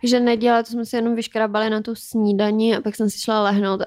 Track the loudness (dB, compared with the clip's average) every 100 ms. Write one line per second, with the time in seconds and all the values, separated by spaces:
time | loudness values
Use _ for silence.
0 | 0 2 2 2 2 2 0 -6 -4 -2
1 | 0 -2 -4 -2 -2 0 0 -2 -4 -8
2 | -4 0 2 2 2 2 2 2 -2 -2
3 | -2 -2 -2 0 2 2 0 -2